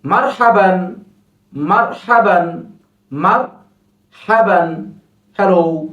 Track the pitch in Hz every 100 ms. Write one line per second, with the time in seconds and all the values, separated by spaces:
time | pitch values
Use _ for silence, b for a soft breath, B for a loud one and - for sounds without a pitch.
0 | 139 214 269 - 233 208 190 185 180 -
1 | - _ _ _ _ 135 151 214 - -
2 | - 233 208 180 170 165 - - _ _
3 | _ 135 180 240 254 - _ _ _ _
4 | _ _ - 226 196 185 170 165 208 -
5 | _ _ _ - 196 180 165 160 156